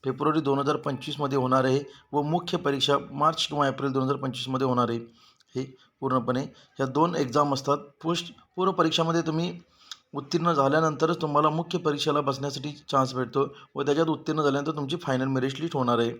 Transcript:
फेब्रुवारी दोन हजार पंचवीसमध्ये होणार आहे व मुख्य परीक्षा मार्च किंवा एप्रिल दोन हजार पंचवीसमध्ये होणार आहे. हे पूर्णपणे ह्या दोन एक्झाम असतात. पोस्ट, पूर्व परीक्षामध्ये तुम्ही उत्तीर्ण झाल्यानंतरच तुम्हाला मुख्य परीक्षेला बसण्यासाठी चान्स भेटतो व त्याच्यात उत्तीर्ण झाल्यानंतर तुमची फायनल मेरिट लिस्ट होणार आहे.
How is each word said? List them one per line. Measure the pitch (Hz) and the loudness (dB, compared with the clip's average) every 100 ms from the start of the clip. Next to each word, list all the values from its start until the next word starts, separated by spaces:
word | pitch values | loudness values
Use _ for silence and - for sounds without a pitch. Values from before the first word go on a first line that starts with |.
फेब्रुवारी | 131 131 147 156 | -4 0 2 2
दोन | 139 139 | 2 0
हजार | 139 139 | 2 0
पंचवीसमध्ये | 147 143 - 143 139 135 | -2 -6 -6 -4 -2 0
होणार | 127 131 | 2 2
आहे | 131 135 143 - _ | 4 2 -2 -18 _
व | 147 | -2
मुख्य | 147 170 175 175 | 0 -2 -2 -2
परीक्षा | 143 139 135 139 - | -2 0 2 2 0
मार्च | 139 151 156 - | 0 0 2 -4
किंवा | 147 139 | 0 0
एप्रिल | 135 139 | 0 -2
दोन | 131 | 0
हजार | 131 135 | 0 -2
पंचवीसमध्ये | 135 120 131 131 135 | -4 -6 -6 -2 0
होणार | 123 120 | 2 0
आहे. | 117 117 _ _ _ _ | -2 -8 _ _ _ _
हे | 127 135 - _ _ | -8 -8 -12 _ _
पूर्णपणे | 131 127 117 127 | -2 0 0 -2
ह्या | 147 - _ - 135 | -4 -12 _ -6 -2
दोन | 139 170 | 2 2
एक्झाम | 160 131 127 147 | 2 0 2 2
असतात. | 135 139 147 147 _ | 0 0 -2 -2 _
पोस्ट, | 160 170 - - _ - | -4 -4 -6 -18 _ -2
पूर्व | 185 | -2
परीक्षामध्ये | 185 165 165 165 165 | 2 2 2 2 0
तुम्ही | 165 156 175 175 - _ - - _ | 0 -2 -2 -6 -16 _ -20 -20 _
उत्तीर्ण | - 139 170 170 | -10 -2 0 2
झाल्यानंतरच | 156 139 156 160 151 160 160 | 4 4 4 2 2 0 0
तुम्हाला | 156 147 156 | 0 2 4
मुख्य | 156 165 175 | 2 -2 -2
परीक्षेला | 156 143 151 147 | -2 0 0 2
बसण्यासाठी | 139 131 139 135 147 139 - | 0 -2 -4 -6 -10 -12 -2
चान्स | 139 131 | 0 0
भेटतो | 127 123 139 139 - - | -2 -2 0 -2 -4 -14
व | 143 | -4
त्याच्यात | 143 143 165 | 0 2 2
उत्तीर्ण | 151 160 151 | 0 -2 0
झाल्यानंतर | 147 139 143 | 2 2 -2
तुमची | 151 139 170 | -4 -4 -6
फायनल | - 131 135 | -2 -2 0
मेरिट | 135 131 135 | 0 -2 -4
लिस्ट | 165 147 | -6 -2
होणार | 123 120 | 2 2
आहे. | 117 | 2